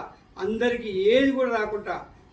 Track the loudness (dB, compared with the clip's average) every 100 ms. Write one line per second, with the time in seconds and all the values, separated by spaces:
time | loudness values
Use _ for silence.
0 | -4 -16 _ -8 -6 0 0 0 -4 0
1 | 4 6 4 2 0 0 -2 -6 -6 -8
2 | -10 -20 -20